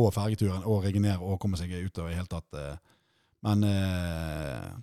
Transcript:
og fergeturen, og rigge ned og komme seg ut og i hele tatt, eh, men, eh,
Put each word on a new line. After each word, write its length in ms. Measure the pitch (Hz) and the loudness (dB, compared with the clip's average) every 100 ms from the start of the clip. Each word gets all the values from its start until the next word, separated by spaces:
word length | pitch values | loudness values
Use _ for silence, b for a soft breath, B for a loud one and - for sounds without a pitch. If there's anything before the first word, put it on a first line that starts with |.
og 80 | 110 | 4
fergeturen, 480 | 107 107 107 104 92 | 4 0 2 0 0
og 220 | 110 104 98 | 2 2 2
rigge 140 | 101 | 2
ned 160 | 104 92 | 2 2
og 220 | 92 92 | -2 0
komme 160 | 101 87 | 0 0
seg 140 | 90 | -2
ut 240 | 90 92 87 | -4 -6 -6
og 80 | 85 | -4
i 20 | |
hele 160 | 85 90 | -4 -4
tatt, 160 | 85 - | -8 -8
eh, 220 | 73 71 71 _ _ _ _ _ _ | -10 -8 -10 _ _ _ _ _ _
men, 200 | 104 104 104 | 2 4 4
eh, 1040 | 98 95 90 87 82 80 76 71 57 50 73 | 2 0 0 -2 -4 -4 -4 -6 -6 -8 -12